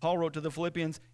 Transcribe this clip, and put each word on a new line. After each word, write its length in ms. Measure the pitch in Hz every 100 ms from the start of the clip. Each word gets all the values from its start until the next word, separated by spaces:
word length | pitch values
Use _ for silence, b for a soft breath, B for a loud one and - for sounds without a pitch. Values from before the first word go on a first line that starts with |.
Paul 160 | 160 180
wrote 160 | 165
to 80 | 151
the 100 | 151
Philippians, 480 | 143 170 170 160 - b